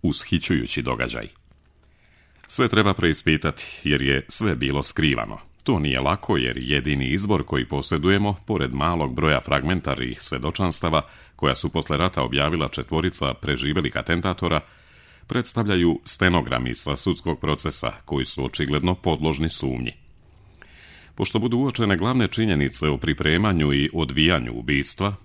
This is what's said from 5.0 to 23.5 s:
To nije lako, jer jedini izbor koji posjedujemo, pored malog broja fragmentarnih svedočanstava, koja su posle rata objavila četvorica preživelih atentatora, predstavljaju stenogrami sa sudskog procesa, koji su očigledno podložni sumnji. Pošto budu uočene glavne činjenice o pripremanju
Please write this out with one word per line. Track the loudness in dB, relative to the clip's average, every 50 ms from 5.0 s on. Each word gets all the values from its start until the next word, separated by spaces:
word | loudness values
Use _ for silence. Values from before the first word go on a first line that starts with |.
| 2 2 2 0 -2 -6 -10 -16 -16 -20 -20 _ -2
To | 0 2 2
nije | 2 0 0 0
lako, | 2 0 0 0 0 0 0
jer | 2 2 0 -2 -4
jedini | -2 0 0 2 2 2 0 0 2 0
izbor | 0 0 2 2 0 0 0
koji | 0 -2 -2 -2 0
posjedujemo, | -2 -2 0 0 -2 2 2 2 4 4 2 0 -2 -4 -4
pored | -4 -2 -2 -2 -2 -2
malog | 0 0 0 0 0 -2 -2 -2
broja | 0 2 4 2 2
fragmentarnih | 2 0 0 0 2 0 0 0 0 -4 -4 -4 -4 -6 -6 -8
svedočanstava, | -8 -6 -6 -4 -4 -4 -2 0 -2 -2 -2 -2 -2 2 2 0 0 -2 -18 -20 -20 -20 _
koja | 0 0 0 0
su | 0 -2 -2
posle | -2 -2 -2 0 0
rata | 0 0 0 0 -2
objavila | -2 0 0 0 0 0 0 0 -2 -2
četvorica | -4 -8 -6 -2 -2 0 0 0 -2 -2 -4 -4 -4
preživelih | -4 -4 -4 -4 -2 -2 0 0 0 -2 -2 -4
atentatora, | -4 -2 -2 -2 0 0 -2 -4 -2 -2 0 0 -2 -4 -6 -20 -20 -20 -20 -20 -20 -20 -20 -20 -20 -12
predstavljaju | -4 -4 -2 -2 -2 -2 -2 0 2 2 4 4 4 2 2 0
stenogrami | -4 -2 2 2 4 4 2 0 0 -2 -2 -2 -2 -4
sa | -4 -2 -2 -2
sudskog | 0 0 0 -2 -2 -2 -4 -4 -2
procesa, | 0 -2 -2 0 -2 -2 -2 -2 -4 -4 -6 -8 -8
koji | -4 -4 -2 -2
su | -2 -2 -2 -4
očigledno | -6 -2 -2 -2 0 0 0 2 0 0
podložni | 0 0 0 0 2 0 -2 0 0 -2 -2
sumnji. | -2 -2 -2 -2 -4 -4 -4 -6 -8 -12 -20 -20 -20 -20 _ -20 -20 -20 -20 -20 -20 -20 -20 -20 -20 -20 -20 -20 -20 -20 -20 -20 -6
Pošto | -6 -6 -2 -2 -2
budu | 0 0 0 0
uočene | 0 -2 -2 0 0 0 2
glavne | 0 0 0 2 0 0 0
činjenice | 0 0 0 2 2 2 2 2 0 0 0 0
o | 0
pripremanju | 0 0 -2 -2 0 2 2 2 4 2 2